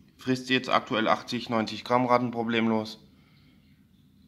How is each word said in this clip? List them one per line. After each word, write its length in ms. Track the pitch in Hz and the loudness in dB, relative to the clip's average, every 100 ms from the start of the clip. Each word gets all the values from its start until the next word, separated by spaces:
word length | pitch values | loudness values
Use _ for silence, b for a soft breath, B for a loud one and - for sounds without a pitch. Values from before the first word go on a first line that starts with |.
| - - | -20 -8
frisst 320 | - 127 127 | -2 -2 0
jetzt 220 | 131 131 | 0 2
aktuell 360 | 110 - 110 107 | 0 0 0 2
achtzig, 440 | 104 - 120 113 | 0 -2 -8 -4
neunzig 340 | 117 104 107 | -2 -2 -6
Gramm 220 | - 123 127 | 0 2 4
Ratten 240 | 123 123 | 2 2
problemlos. 760 | 117 117 117 113 110 110 - - b b b b b b b _ _ _ _ | -4 -2 0 2 0 -2 -10 -20 b b b b b b b _ _ _ _